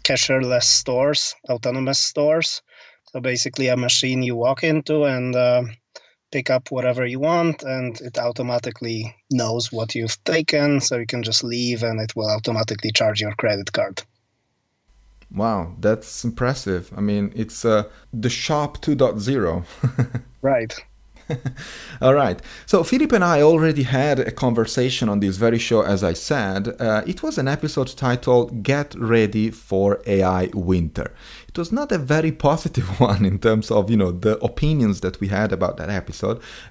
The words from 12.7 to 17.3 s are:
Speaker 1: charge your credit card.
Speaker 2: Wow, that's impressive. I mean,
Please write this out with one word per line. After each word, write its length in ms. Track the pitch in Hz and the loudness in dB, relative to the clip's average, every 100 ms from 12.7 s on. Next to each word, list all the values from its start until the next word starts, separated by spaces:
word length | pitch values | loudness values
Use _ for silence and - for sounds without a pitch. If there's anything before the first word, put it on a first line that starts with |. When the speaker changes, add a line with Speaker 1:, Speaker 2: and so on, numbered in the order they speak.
| 107 110 | -4 -4
Speaker 1:
charge 300 | 107 110 104 | 0 0 0
your 100 | 107 104 | -4 -4
credit 360 | 113 101 101 | -2 -2 -4
card. 320 | - 95 95 - _ _ _ _ _ _ _ _ _ _ _ - | -4 -4 -6 -16 _ _ _ _ _ _ _ _ _ _ _ -12
Speaker 2:
Wow, 440 | - 113 104 82 - | -4 -2 -2 -4 -2
that's 460 | 104 113 - - 120 | 0 0 -2 -6 -6
impressive. 680 | 117 123 131 101 90 90 98 | -2 -2 -2 -2 -4 -4 -4
I 20 | |
mean, 320 | 104 104 101 | -2 0 -2